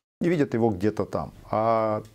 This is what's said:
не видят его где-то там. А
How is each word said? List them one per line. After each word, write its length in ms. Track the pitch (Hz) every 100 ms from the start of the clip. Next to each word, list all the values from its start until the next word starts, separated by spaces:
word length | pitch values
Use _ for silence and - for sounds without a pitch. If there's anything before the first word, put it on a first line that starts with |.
| _ _
не 80 | 170
видят 240 | 170 139
его 160 | 120 113
где-то 360 | 95 107 - 98
там. 280 | 98 78 - -
А 540 | 107 113 113 110 107 107